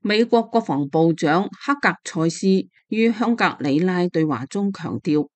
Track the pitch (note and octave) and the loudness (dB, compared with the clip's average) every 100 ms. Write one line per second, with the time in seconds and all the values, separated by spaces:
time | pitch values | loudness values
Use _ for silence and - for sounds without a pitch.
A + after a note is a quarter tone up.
0 | G#3 G#3+ A#3 A#3 A3+ A3+ A3 C#3 C#3+ D#3+ | 0 0 4 2 2 -2 0 -4 0 2
1 | E3 E3 D#3+ E3 G3+ - - C#4 G#3 E3+ | 2 2 0 0 -2 -8 -4 0 0 -2
2 | - E3 E3 - F#3+ F#3+ - _ _ G#3+ | -8 -2 -2 0 2 2 0 _ _ 0
3 | A3+ A3 A3+ A#3 F#3 - C#3 C#3+ F#3 F3+ | 0 2 0 0 0 -2 -2 0 0 0
4 | F3 E3 D#3 B2 C3+ G3+ G3+ G3 D#3+ C#3 | 0 0 -2 -2 -6 -4 -4 -6 -8 -6
5 | E3 D3+ - | -2 -2 -2